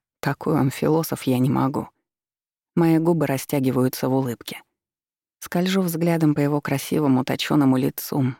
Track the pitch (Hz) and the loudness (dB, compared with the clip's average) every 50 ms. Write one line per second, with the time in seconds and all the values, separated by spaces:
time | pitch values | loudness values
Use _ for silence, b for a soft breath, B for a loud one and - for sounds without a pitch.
0 | _ _ _ _ - 143 139 - - - 165 143 131 139 - - 151 147 156 165 | _ _ _ _ -4 -4 -4 -4 -2 0 0 2 2 0 0 0 0 2 2 2
1 | 160 - 135 - - 131 127 123 127 139 123 131 131 135 143 113 110 - _ _ | 0 -2 -6 -4 -2 0 0 2 2 2 2 0 0 0 -2 -4 -8 -10 _ _
2 | _ _ _ _ _ _ _ _ _ _ _ _ _ _ - 170 170 165 160 160 | _ _ _ _ _ _ _ _ _ _ _ _ _ _ 0 2 4 4 4 4
3 | 160 170 175 160 147 139 135 131 - - - 143 131 131 120 123 127 127 - - | 4 2 2 2 0 0 -2 -4 -4 -2 -2 0 0 2 2 2 0 0 0 -2
4 | - 131 131 135 135 120 113 - - - - - - _ _ _ _ _ _ _ | -2 0 0 0 0 -2 -6 -10 -12 -14 -16 -16 -18 _ _ _ _ _ _ _
5 | _ _ _ _ _ _ _ - - - - 175 180 185 190 196 185 170 165 160 | _ _ _ _ _ _ _ -18 -10 -4 -2 -2 0 0 0 0 0 0 -2 0
6 | 170 170 165 160 160 151 147 151 143 143 151 147 - - 139 139 - - - 156 | 0 0 2 2 2 2 2 2 2 0 0 -2 -2 -2 -4 -4 -4 -2 -2 0
7 | 151 139 131 127 131 - 127 - - - 151 151 143 131 131 127 135 139 - - | 2 2 2 2 0 -2 -4 -4 -2 0 2 2 4 4 2 2 0 -2 -4 -6
8 | - - - 147 131 127 127 | -8 -6 -2 -2 -2 -2 -4